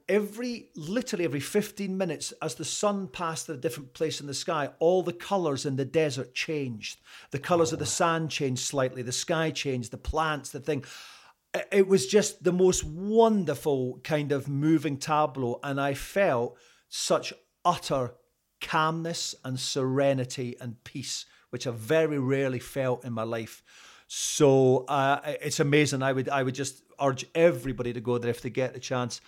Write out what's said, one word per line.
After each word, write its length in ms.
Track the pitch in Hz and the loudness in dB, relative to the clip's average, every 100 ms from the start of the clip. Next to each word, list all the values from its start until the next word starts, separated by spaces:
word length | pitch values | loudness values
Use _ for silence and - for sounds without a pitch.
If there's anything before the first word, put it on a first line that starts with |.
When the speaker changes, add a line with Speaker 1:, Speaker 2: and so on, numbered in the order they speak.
| - | 0
Speaker 1:
every, 600 | 196 202 214 247 226 - | 0 0 -6 -8 -8 -12
literally 500 | - 151 226 - 185 | -14 -6 -4 -4 -2
every 140 | 165 143 | -2 -2
fifteen 560 | - 208 208 - 196 190 | 0 -2 -2 -6 -6 -2
minutes, 360 | 185 143 - - | -4 -4 -8 -8
as 120 | 160 160 | -8 -6
the 80 | |
sun 420 | 160 - 208 202 190 | -8 -2 0 -2 -6
passed 420 | - 165 160 - | -6 -6 -6 -8
at 60 | 143 | -4
a 40 | |
different 320 | 156 156 135 | -4 -6 -12
place 280 | - 160 135 | -4 -4 -2
in 60 | 143 | -8
the 80 | |
sky, 360 | 135 - 160 135 - | -6 -2 -2 -2 2
all 220 | 165 185 | 4 4
the 100 | 170 | 2
colours 520 | 175 - 202 165 139 151 | -6 -2 0 0 0 -2
in 100 | 135 | -2
the 80 | |
desert 500 | 135 160 156 131 - | 0 2 2 -2 -8
changed. 680 | - - 156 135 110 101 - _ - - | -6 -4 -4 -4 -6 -10 -14 _ -20 -10
The 80 | 135 | -8
colours 340 | - 175 160 | 2 4 4
of 60 | 147 | 2
the 60 | |
Speaker 2:
Oh. 20 | 147 | -4
Speaker 1:
sand 440 | - 170 165 160 | 0 2 2 -2
changed 320 | - 139 127 | -2 -2 -2
slightly, 400 | - 143 131 127 | -2 0 0 -2
the 100 | 120 | -6
sky 380 | 123 - 160 160 | -6 -2 0 0
changed, 380 | 151 143 127 113 | -2 -2 -4 -6
the 60 | 107 | -10
plants, 520 | - 151 156 147 - | -4 0 0 -2 -6
the 80 | 139 | -8
thing. 240 | 113 143 - - - - - _ _ | -4 -4 -6 -16 -18 -20 -20 _ _
I-, 100 | - - | -8 0
it 160 | 196 190 | 2 6
was 200 | 190 190 | 4 6
just 360 | 208 202 - | 4 2 0
the 100 | 165 | 0
most 300 | 180 185 180 | 6 4 4
wonderful 1160 | 151 160 196 220 226 214 156 139 156 139 127 123 | -4 -6 2 6 6 6 0 -2 0 0 0 -6
kind 300 | - 156 147 | -2 -2 0
of 160 | 139 135 | -2 -2
moving 480 | 139 151 160 151 135 | 0 4 4 2 -4
tableau, 640 | - 151 151 131 120 120 | 0 2 2 0 -4 -2
and 180 | 143 139 | -4 0
I 140 | 139 | 0
felt 640 | 139 - 196 196 127 120 - _ _ _ | -2 -2 2 4 4 0 -6 _ _ _
such 440 | - - 160 - - _ _ | -8 0 0 0 -12 _ _
utter 500 | 175 175 - 143 123 - _ _ _ _ | 0 0 0 -2 -2 -8 _ _ _ _
calmness 760 | - 156 156 165 165 170 - - | -2 2 2 0 -6 -6 -8 -8
and 160 | 131 127 | -8 -6
serenity 960 | - 143 131 131 139 131 127 - 123 120 | -4 -2 0 2 2 2 -2 -6 -8 -8
and 220 | 123 113 | -12 -14
peace, 440 | - 143 - - - _ _ | -14 -12 -8 -10 -10 _ _
which 160 | 123 135 | -8 -6
I've 120 | 113 | -6
very 400 | 110 160 160 147 | 2 4 4 2
rarely 400 | 127 135 135 123 | 2 2 0 -2
felt 460 | - 143 131 123 | -6 -4 -2 -2
in 80 | 127 | -4
my 120 | 113 | -6
life. 380 | 113 117 110 - _ - - - _ | -4 -4 -8 -14 _ -20 -20 -20 _
So, 760 | - - - 143 135 131 131 131 | -6 -4 4 6 8 6 4 2
uh, 320 | 143 135 143 | 0 2 0
i-, 140 | 151 139 | -2 -6
it's 180 | 147 - | -6 0
amazing. 420 | 143 147 147 139 | 4 4 4 2
I 100 | 135 | 0
would, 160 | 135 127 | 0 0
I 140 | 139 | 0
would 120 | 131 | 0
just 280 | 131 135 - _ - | -2 -6 -8 _ -2
urge 260 | 139 131 - | 0 0 -4
everybody 580 | 165 170 135 131 113 120 | 4 4 4 -4 -4 -4
to 80 | 120 | -4
go 180 | 117 120 | -2 0
there 120 | 120 | 0
if 100 | 117 | -2
they 80 | 127 | -4
get 240 | 117 127 | -2 -2
the 60 | 127 | -4
chance. 400 | - 127 123 - | -4 -2 -2 -6